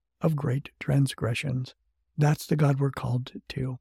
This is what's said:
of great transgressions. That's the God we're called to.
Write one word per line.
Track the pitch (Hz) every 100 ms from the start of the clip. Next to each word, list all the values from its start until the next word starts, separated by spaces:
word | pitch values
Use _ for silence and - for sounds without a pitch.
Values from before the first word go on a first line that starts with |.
| _ _
of | 165 147
great | 131 135 - _
transgressions. | - 139 135 - 113 117 147 127 127 - _ _ _ -
That's | 147 156 -
the | 151
God | 143 139
we're | 139
called | - 120 123 131 - -
to. | - 131 127